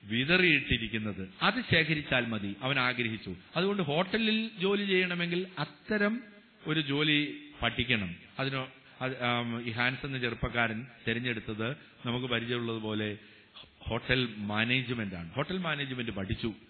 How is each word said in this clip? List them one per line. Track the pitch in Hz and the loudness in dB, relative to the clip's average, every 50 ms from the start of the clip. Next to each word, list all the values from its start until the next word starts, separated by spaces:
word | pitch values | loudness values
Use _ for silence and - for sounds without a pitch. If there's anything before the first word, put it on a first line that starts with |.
| - | -6
വിതറിയിട്ടിരിക്കുന്നത്. | 101 107 117 131 143 175 185 185 175 151 143 - - 131 117 113 107 107 113 110 107 98 90 95 92 - - | -2 -2 0 2 4 4 6 6 6 6 4 4 2 0 0 0 -2 -2 -2 -2 -2 -4 -6 -8 -10 -6 0
അത് | - - 208 254 | 2 2 2 2
ശേഖരിച്ചാൽ | 247 - - 170 160 151 160 151 143 - 139 127 120 | 0 2 4 4 4 4 2 -2 0 0 2 2 2
മതി, | 117 113 107 101 101 98 98 | 2 -2 -4 -4 -4 -6 -4
അവൻ | 131 131 139 139 | -2 -2 0 2
ആഗ്രഹിച്ചു. | 127 123 127 120 123 113 113 107 - - 90 85 - - - | 2 2 2 2 0 -2 -2 -4 -6 -8 -10 -10 -12 -6 -2
അതുകൊണ്ട് | 165 175 196 202 202 180 | 0 2 2 2 2 0
ഹോട്ടലിൽ | 139 143 156 185 190 - 220 226 214 214 220 220 226 220 214 | 2 2 2 2 2 2 2 2 4 4 2 0 -2 -4 0
ജോലി | 170 190 202 202 202 | 2 2 2 2 2
ചെയ്യണമെങ്കിൽ | 196 190 185 185 180 180 175 175 170 175 175 185 185 - - | 2 4 4 4 2 2 0 0 0 0 0 -2 -2 -4 -6
അത്തരം | 143 - - - - - 214 214 208 208 220 247 - - - - - - - - - - | -6 -6 -6 -18 -6 -2 0 2 4 2 2 0 -6 -10 -20 -20 -20 -20 -20 -12 -4 -2
ഒരു | 156 160 | 0 0
ജോലി | 156 139 139 143 151 156 151 147 147 147 - - - - - - | 2 2 2 2 4 6 4 4 4 2 -4 -8 -12 -16 -10 -2
പഠിക്കണം. | - 117 117 - 123 120 127 110 98 90 85 90 - - - - | -2 -2 2 0 2 2 2 2 2 -2 -6 -8 -14 -20 -6 -4
അതിന് | 135 135 135 135 131 131 - - - - - - | -2 -2 -2 -4 -6 -6 -10 -18 -20 -20 -10 -6
അത്, | 127 131 131 123 123 | -4 -4 -4 0 0
ആം, | 120 120 120 120 120 117 117 120 120 | 0 2 2 0 -2 -4 -4 -4 -4
ഈ | |
ഹാൻസ് | 113 117 120 123 131 127 - | -2 0 0 0 0 -2 -6
എന്ന | 143 135 131 | -6 -4 -2
ചെറുപ്പക്കാരൻ | 123 120 117 117 - 127 107 120 120 113 110 107 123 - - - - - | -2 -2 -2 -2 -4 -2 2 2 2 2 2 -2 -6 -8 -14 -8 -2 -2
തിരഞ്ഞെടുത്തത് | 117 120 120 127 120 113 - - 110 104 110 117 143 160 - - - - - | -2 0 0 -2 -2 -4 -4 -6 -4 -2 -2 -2 -4 -6 -10 -20 -20 -10 -6
നമുക്ക് | 123 120 123 123 | -2 -2 -2 -2
പരിചയമുള്ളതുപോലെ | 127 120 117 117 117 123 120 120 113 113 113 107 107 107 107 107 107 104 107 - - - - - - _ - - - - - | 0 0 0 0 0 0 0 0 -2 -2 -2 -2 -2 -2 0 -2 -2 -4 -6 -12 -20 -20 -20 -20 -20 _ -20 -20 -20 -20 -12
ഹോട്ടൽ | - - 110 120 - - 127 131 127 120 107 107 | -6 -4 -4 -4 0 2 2 2 2 0 -2 -6
മാനേജ്മെന്റ് | 104 101 104 107 110 117 123 131 131 113 127 120 110 98 92 | -6 -2 0 0 2 2 2 0 0 0 -2 -2 -2 -4 -4
ആണ്. | 87 85 82 98 | -6 -8 -6 -4
ഹോട്ടൽ | 120 147 - 185 190 | -4 -4 -2 -4 -4
മാനേജ്മെന്റ് | 180 165 151 143 143 135 127 123 120 117 | -2 -2 -2 -4 -4 -6 -4 -4 -4 -4
പഠിച്ചു | 107 101 98 95 113 - - 117 104 - - - | -4 -4 -2 -2 -2 -2 -2 -4 -4 -6 -14 -20